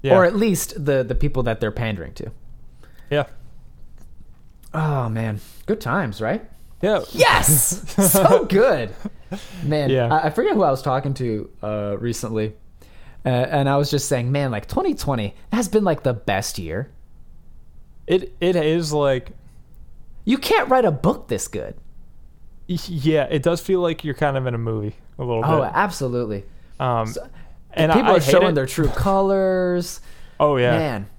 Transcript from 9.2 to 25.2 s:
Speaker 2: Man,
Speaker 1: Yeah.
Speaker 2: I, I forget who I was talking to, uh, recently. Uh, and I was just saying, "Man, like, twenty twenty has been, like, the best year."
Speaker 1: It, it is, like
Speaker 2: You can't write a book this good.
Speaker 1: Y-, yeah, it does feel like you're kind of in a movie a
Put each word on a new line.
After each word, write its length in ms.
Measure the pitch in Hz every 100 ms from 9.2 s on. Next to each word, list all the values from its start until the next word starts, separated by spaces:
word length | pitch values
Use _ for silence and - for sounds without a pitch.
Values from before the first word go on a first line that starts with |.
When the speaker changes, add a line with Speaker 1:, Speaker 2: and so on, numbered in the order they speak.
| - 202 - 185
Speaker 2:
Man, 280 | 156 151 139
Speaker 1:
Yeah. 220 | 131 117
Speaker 2:
I, 140 | 156 160
I 40 |
forget 240 | 156 403
who 80 | 269
I 80 | 165
was 120 | 135
talking 320 | 147 131 139
to, 360 | 135 123 107 - -
uh, 340 | 104 107 101 101
recently. 560 | 120 113 113 110 107 - - - - - - -
Uh, 40 | 131
and 400 | 123 127 143 139
I 80 | 139
was 120 | 143
just 160 | 143 -
saying, 220 | 127 123
"Man, 200 | 143 135
like, 160 | 107 -
twenty 260 | - 381
twenty 400 | - - 127 101 - -
has 160 | 220 196
been, 140 | 214
like, 180 | 196 151
the 100 | 131
best 460 | 117 - 98 - -
year." 320 | 80 87 143 - - - - - - - - - - - -
Speaker 1:
It, 280 | 185 185 -
it 140 | 175 175
is, 360 | 156 165 160
like 380 | 151 143 127 - - - - - - - - - - -
Speaker 2:
You 100 | 277
can't 300 | - 427 -
write 160 | 262
a 60 | 220
book 380 | 143 175 - -
this 200 | 104 -
good. 260 | 98 50 - - - - - - - - - -
Speaker 1:
Y-, 80 | 175 -
yeah, 360 | 165 151 156 131
it 120 | 156
does 180 | 170 170
feel 180 | - 185
like 240 | 175 160
you're 100 | 156
kind 220 | 131 147 135
of 100 | 127
in 80 |
a 40 | 117
movie 360 | 117 110 104 - -
a 60 | -